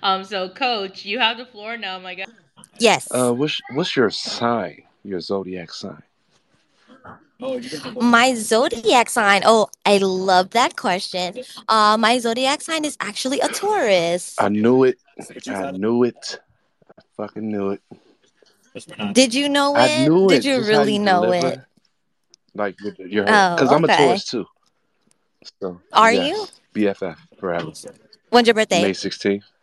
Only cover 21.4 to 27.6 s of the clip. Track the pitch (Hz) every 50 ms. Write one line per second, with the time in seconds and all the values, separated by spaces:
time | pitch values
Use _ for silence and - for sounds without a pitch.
21.4 | 170 - - - - _ _ _ _ _ _ _ _ _ _ _ _ _ _ _
22.4 | _ _ _ 98 104 101 92 _ 101 104 - _ - 90 - - 101 - 220 208
23.4 | 196 185 175 - 139 127 - 147 170 156 208 165 170 170 180 202 - - - 120
24.4 | 92 - _ _ _ _ _ _ _ _ _ _ _ _ _ _ _ _ _ _
25.4 | _ - _ _ - - 87 90 _ _ - - 214 226 233 - 262 285 339 427
26.4 | 415 - _ _ _ _ _ - 107 101 98 - - 90 80 - - _ _ _
27.4 | - 92 85 85